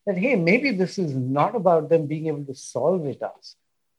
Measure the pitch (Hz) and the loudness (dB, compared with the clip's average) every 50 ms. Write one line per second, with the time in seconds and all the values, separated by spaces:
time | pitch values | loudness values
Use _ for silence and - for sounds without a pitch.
0 | _ 202 190 180 202 285 269 165 165 170 208 262 285 277 208 180 185 - - 202 | _ -4 -2 0 0 2 2 2 4 4 2 2 2 0 0 0 -2 -2 -2 -4
1 | 180 147 131 131 127 127 135 143 160 196 226 240 170 185 170 160 151 143 165 165 | -4 -2 -2 -2 -2 0 0 2 2 0 0 0 2 4 4 4 4 2 2 2
2 | 151 143 156 160 156 160 147 143 143 139 127 - - - - 123 127 160 190 180 | 2 -2 -4 -4 -4 -4 -4 -4 -8 -10 -12 -14 -14 -8 -4 0 0 0 0 0
3 | 151 135 117 - 110 95 - _ - - - _ _ _ _ _ _ _ _ | -2 -4 -6 -6 -8 -10 -10 _ -20 -20 -20 _ _ _ _ _ _ _ _